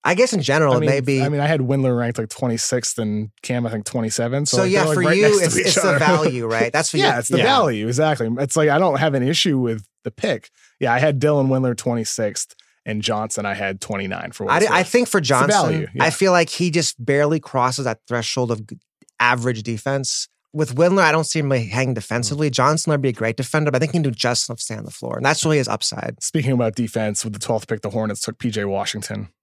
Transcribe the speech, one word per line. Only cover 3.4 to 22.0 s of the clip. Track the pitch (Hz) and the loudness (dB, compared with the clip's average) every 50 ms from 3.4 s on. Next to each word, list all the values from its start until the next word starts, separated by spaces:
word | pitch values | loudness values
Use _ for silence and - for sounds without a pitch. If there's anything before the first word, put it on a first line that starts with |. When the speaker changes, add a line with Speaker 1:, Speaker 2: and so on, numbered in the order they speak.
| - | -8
Speaker 2:
Cam, | - 127 120 120 | -4 -4 -2 -2
I | 113 | -4
think, | 113 110 101 | -4 -6 -8
twenty-seventh. | - - 127 113 110 - - 120 120 127 143 147 143 | -6 -4 -4 -4 -2 -2 -2 -4 -2 -2 -2 -2 0
So, | - - | 0 2
Speaker 1:
So, | - | 2
Speaker 2:
like, | 185 185 | 2 4
Speaker 1:
yeah, | 196 185 | 4 4
Speaker 2:
they're, | 156 | 4
like, | 156 | 2
Speaker 1:
for | - - | 2 2
Speaker 2:
right | 151 165 | 2 4
Speaker 1:
you, | 190 208 | 4 6
Speaker 2:
next | 214 208 202 | 6 6 4
to | - | 4
Speaker 1:
it's, | - 170 180 | 2 0 0
Speaker 2:
each | 185 | 0
Speaker 1:
it's | 196 - | 2 2
the | 196 185 190 | 2 2 2
Speaker 2:
other. | 160 143 | 2 4
<laughs> | |
Speaker 1:
value, | 156 151 143 156 156 - 127 123 117 | 4 4 4 4 2 0 0 -2 -2
right? | 113 113 113 117 120 120 | -2 0 0 0 2 2
That's | 151 165 - - | 0 0 0 0
what | 330 | 2
Speaker 2:
Yeah, | 392 - 139 | 2 2 2
Speaker 1:
you | 120 | 0
Speaker 2:
it's | 117 - | -2 0
the | 131 135 | 0 2
Speaker 3:
Yeah. | 135 | 2
Speaker 2:
value, | 240 269 262 190 151 117 104 107 113 | 4 4 4 2 2 0 -2 -2 -2
exactly. | 120 127 156 156 151 131 120 113 117 123 | 0 2 2 2 2 0 -2 -4 -2 -2
It's | 143 135 - | -4 -2 0
like, | 165 151 151 | 2 2 4
I | 139 156 | 4 4
don't | 185 180 139 131 | 2 2 2 2
have | 147 160 139 | 0 2 2
an | 135 123 | 2 0
issue | 131 - - - 190 147 131 | 0 0 0 0 0 0 0
with | 127 120 113 110 101 _ _ _ _ | 0 -2 -2 -4 -8 _ _ _ _
the | 123 - | -12 -8
pick. | - - 214 151 101 - - _ _ _ _ _ _ | -4 -2 -2 -2 -2 -6 -16 _ _ _ _ _ _
Yeah, | 139 123 117 | -2 0 2
I | 123 | 2
had | 139 156 147 131 | 2 2 2 2
Dylan | 120 151 151 143 135 131 | 2 2 2 2 2 2
Windler | 131 131 131 127 120 | 2 2 0 0 -2
twenty-sixth | 113 - 127 120 117 110 - - - 113 104 - - - - - _ _ _ _ _ _ | -2 -4 -4 -2 -2 -4 -6 -4 -4 -4 -4 -4 -6 -10 -10 -12 _ _ _ _ _ _
and | - 110 107 104 | -6 -6 -4 -2
Johnson | - 113 107 110 107 - - 104 | -2 -2 -2 -4 -4 -6 -4 -4
I | 101 98 | -4 -4
had | 98 101 98 98 95 - | -4 -4 -6 -6 -6 -8
twenty-nine | - 110 98 98 95 92 90 82 85 - | -6 -6 -6 -4 -6 -6 -8 -8 -12 -10
for | - 101 | -8 -2
what | 101 131 | 2 2
Speaker 1:
I, | 165 | 2
Speaker 2:
it's | 196 214 | 4 4
Speaker 1:
I | 123 175 | 2 2
Speaker 2:
worth. | 185 - | 0 2
Speaker 1:
think | - 240 247 - | 2 0 0 2
for | - 202 | 0 0
Speaker 2:
It's | 156 117 | 2 4
the | 139 | 4
Speaker 1:
Johnson, | 127 131 143 208 202 | 4 4 4 4 4
Speaker 2:
value, | 160 123 - 80 - - - | 4 2 0 -2 -4 -6 -2
yeah. | 127 135 | 0 0
Speaker 1:
I | 160 | 0
feel | 160 - 196 190 180 | 2 2 2 4 4
like | 175 170 - | 4 2 2
he | - - 180 180 | 0 -2 -2 0
just | 151 170 160 - - _ 120 | 0 0 -2 -2 -4 _ -2
barely | 113 139 143 147 147 160 156 | 0 2 2 2 2 0 -2
crosses | - - - 135 123 127 123 - 135 | -4 -4 -2 0 0 0 0 -2 -4
that | 123 110 - _ - | -4 -6 -6 _ -4
threshold | 120 120 113 - - 131 123 117 117 | -4 -4 -2 -2 -2 -2 -2 -2 -2
of | 107 107 | -6 -6
g-, | 107 - - _ _ _ _ _ _ _ _ | -14 -16 -20 _ _ _ _ _ _ _ _
average | 120 120 123 123 117 127 120 110 107 | 4 4 4 2 0 -2 -2 -2 -4
defense. | 117 113 107 - 139 139 139 135 - - - - - _ _ _ _ _ | -6 -6 -4 -4 -4 -4 -2 -2 -4 -6 -6 -8 -10 _ _ _ _ _
With | 151 156 - 123 | -4 -4 -2 2
Windler, | 127 165 175 190 196 180 | 2 2 4 4 4 4
I | 160 151 | 4 4
don't | 160 156 | 2 0
see | - - 165 | -2 -2 -2
him, | 147 139 | 0 0
like, | 135 123 117 101 | 0 0 -2 -2
hanging | 95 123 131 131 127 | -2 -2 0 0 -2
defensively. | 110 | -4